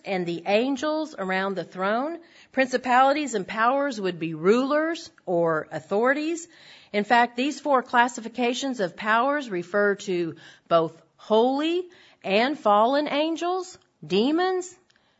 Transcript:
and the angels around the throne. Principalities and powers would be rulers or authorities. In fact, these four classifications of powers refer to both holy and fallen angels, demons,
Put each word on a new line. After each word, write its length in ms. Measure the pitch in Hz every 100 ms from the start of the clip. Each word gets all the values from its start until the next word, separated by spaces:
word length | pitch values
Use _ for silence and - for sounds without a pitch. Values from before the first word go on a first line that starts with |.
| -
and 200 | 185 170
the 180 | 170 190
angels 720 | 208 262 269 302 311 302 -
around 360 | 190 185 196 185
the 100 | 185
throne. 540 | 185 196 226 294 330 - - _
Principalities 840 | 262 262 254 254 247 269 285 277 214
and 100 | 175
powers 540 | 220 233 277 285 214
would 200 | 185 170
be 140 | 165
rulers 800 | 156 175 240 262 294 320 330 - _ -
or 420 | 170 165 156 -
authorities. 800 | 160 - 202 247 277 311 339 - - - - -
In 100 | 208
fact, 320 | 208 240 240 240
these 240 | 277 294
four 240 | 302 269
classifications 960 | 247 247 240 240 220 247 240 254 277 247
of 160 | 175 -
powers 540 | 214 226 269 294 247
refer 460 | 180 175 208 208 196
to 400 | 202 175 165 147 - - -
both 320 | 170 165 - _ _
holy 680 | - 220 247 269 311 349 359 - - _
and 340 | - 202 254 294
fallen 520 | 214 208 226 277 294
angels, 680 | 285 320 320 349 370 359 - _ _ 151 190
demons, 580 | 254 320 370 370 359 - _ _ _